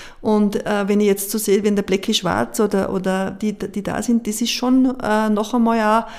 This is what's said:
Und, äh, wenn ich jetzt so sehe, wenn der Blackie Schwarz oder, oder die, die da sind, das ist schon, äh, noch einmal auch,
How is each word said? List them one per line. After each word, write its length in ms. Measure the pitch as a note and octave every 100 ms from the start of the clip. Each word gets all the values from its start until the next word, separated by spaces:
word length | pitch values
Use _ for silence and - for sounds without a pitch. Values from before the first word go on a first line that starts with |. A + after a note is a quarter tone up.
| - -
Und, 440 | - G#3+ G#3 G#3+ -
äh, 220 | G#3 G3+
wenn 120 | G#3
ich 60 | G#3
jetzt 240 | G3 -
so 80 | A3
sehe, 240 | G#3 G3+
wenn 140 | G#3 G3+
der 60 |
Blackie 320 | G3 F#3 -
Schwarz 440 | G#3+ F3 F#3+ A#3 -
oder, 340 | G#3 G3+ F#3+
oder 380 | F#3+ F#3 F#3+ F#3+
die, 220 | G3 G#3+
die 300 | G#3 G3 G#3
da 200 | G3+ -
sind, 240 | G#3+ A#3 A3+
das 140 | G#3+
ist 100 | A#3
schon, 480 | - B3 C4 B3+ -
äh, 280 | - G#3+ A3
noch 260 | G#3 G#3+
einmal 260 | B3 A3+ A3+
auch, 300 | G#3+ A3 A3+